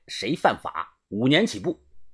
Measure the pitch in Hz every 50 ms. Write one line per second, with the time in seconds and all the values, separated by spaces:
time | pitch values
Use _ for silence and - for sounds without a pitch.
0 | _ - - - 95 110 160 - - 175 113 - - - - 78 - - _ _
1 | _ _ 95 104 117 131 147 170 226 - - 101 92 349 - - _ _ - -
2 | - -